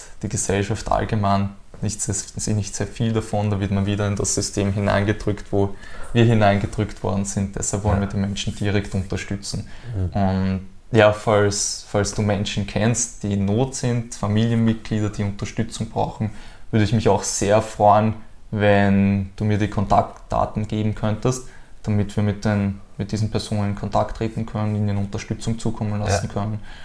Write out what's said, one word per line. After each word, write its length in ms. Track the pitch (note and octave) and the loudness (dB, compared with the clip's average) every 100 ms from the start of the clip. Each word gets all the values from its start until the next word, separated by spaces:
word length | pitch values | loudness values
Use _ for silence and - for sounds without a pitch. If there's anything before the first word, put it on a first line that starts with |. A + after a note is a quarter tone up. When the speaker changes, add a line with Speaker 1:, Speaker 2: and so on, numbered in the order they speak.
| - - | -14 -8
Speaker 1:
die 60 | G2+ | -4
Gesellschaft 600 | G#2+ - G2 G2+ G#2+ - | -2 0 0 0 -2 0
allgemein 600 | - G#2 G#2+ G2+ G2 G2 - - - | 0 0 0 2 2 0 -6 -18 -8
nicht 200 | G#2+ - | -6 -4
sehr, 120 | - | -4
sie 380 | G2 - - A2+ | -6 -6 -6 -2
nicht 200 | G#2+ G2+ | -2 -2
sehr 120 | - G#2 | -4 -6
viel 260 | - A2+ | -2 0
davon, 380 | A2 A2 G#2 G#2 | 0 0 0 0
da 80 | G2+ | 0
wird 120 | G2 | 0
man 160 | G2+ G2 | 0 2
wieder 200 | G2+ G#2 | 0 0
in 80 | G2 | 0
das 180 | F#2+ | -2
System 380 | - G2+ - G2+ | -2 -2 0 0
hineingedrückt, 760 | G2 G2+ G2+ G2+ G2+ - G2+ - | 0 2 2 2 0 -2 -4 -2
wo 240 | G2+ G2+ - - - - | 0 0 -2 -10 -8 0
wir 120 | A#2 | 4
hineingedrückt 800 | A#2 A2+ G2+ G2+ G2+ - G#2 - | 6 6 6 4 0 -2 -4 -4
worden 220 | G#2 G2 | -4 -2
sind. 320 | G2 - G2 - | -2 -2 -4 -4
Deshalb 280 | - G2+ | -4 -2
wollen 120 | G2+ G2 | 2 2
Speaker 2:
Ja. 60 | |
Speaker 1:
wir 60 | G2+ | 2
die 80 | G#2 | 0
Menschen 360 | G2 G2+ - | -2 -2 -4
direkt 400 | - G#2 G2+ G2 | -2 0 0 0
unterstützen. 720 | G2+ F#2 F#2+ - G2 - - - - - G2+ | -2 -2 -4 -4 -6 -6 -8 -8 -10 -8 -4
Speaker 2:
Mhm. 240 | F#2 G#2 | -2 2
Speaker 1:
Und 400 | G2 F#2+ F#2+ F#2+ F#2+ - - | 2 2 0 -2 -6 -16 0
ja, 200 | A2 G#2+ | 6 6
falls, 760 | G#2 - G#2 G#2 G2 - - - | 6 2 4 4 2 -2 -6 -4
falls 240 | G#2 G2 | -2 0
du 100 | - | 0
Menschen 440 | G#2 G2 G2+ - G2 | 0 0 -2 -4 -4
kennst, 560 | - G#2+ A#2 - - | 0 2 2 -2 -4
die 100 | G#2 | -2
in 120 | G2+ G2 | 0 2
Not 300 | G#2+ C3+ - | 2 0 -2
sind, 380 | B2 A#2+ A#2 | -2 -2 -4
Familienmitglieder, 920 | - G2+ G#2 A#2 A#2 A2+ A2 - G#2+ G#2 | -4 0 2 2 4 2 0 -2 -2 -2
die 140 | G#2 | -2
Unterstützung 680 | G2+ G2+ G2+ - A2 - A2+ | -4 -4 -6 -4 -4 -4 -6
brauchen, 420 | A2 A#2+ - G#2+ - - - - | -4 -4 -2 -6 -6 -14 -14 -2
würde 140 | A2+ | 2
ich 80 | G#2 | 4
mich 160 | A2+ G#2 | 4 4
auch 140 | F#2+ | 4
sehr 400 | - - G2 G#2+ | 2 0 4 4
freuen, 520 | G#2+ - G#2 G#2 A2 A2 - - - | 2 4 6 8 6 0 -8 -16 -8
wenn 800 | G#2+ G#2 G2+ G2+ G2 G2 G2+ F#2 - | 2 6 6 6 6 4 4 0 -2
du 80 | |
mir 120 | G#2+ G#2 | 2 2
die 120 | G#2 | 2
Kontaktdaten 1000 | G#2+ G2 G2+ G#2 - - - - - G#2 | 0 4 4 4 -2 -4 0 0 -2 -2
geben 260 | G#2+ G#2+ | -2 -2
könntest, 540 | G#2+ G#2+ G#2+ B2+ B2+ - - - - | 0 -2 0 0 -2 -6 -14 -16 -10
damit 300 | - G#2 G2+ | -2 0 0
wir 80 | - | 0
mit 220 | G#2 G2+ | 0 0
den, 360 | A2 G#2 G2+ F#2+ - - | 0 0 0 -4 -8 -8
mit 120 | G2+ | -4
diesen 180 | G#2+ A2 | -2 -2
Personen 400 | A2 - G#2+ G2+ | -2 -2 -2 -2
in 40 | |
Kontakt 440 | G2+ G2+ G#2+ G#2+ - | -4 -2 0 -2 -2
treten 260 | A2+ A#2 | -4 -4
können, 320 | A2 A2 G#2+ G#2 | -6 -4 -2 0
ihnen 220 | G#2 G2+ | 0 -2
Unterstützung 600 | G2+ G2+ - A2+ - A2 | -4 -6 -6 -6 -4 -2
zukommen 400 | A#2 G#2 G#2+ G#2 | -2 -2 -4 -2
lassen 300 | G#2 G2+ G2 | 0 0 -2
Speaker 2:
Ja. 40 | |
Speaker 1:
können. 280 | - G#2 G#2+ - - | -4 -4 -4 -8 -14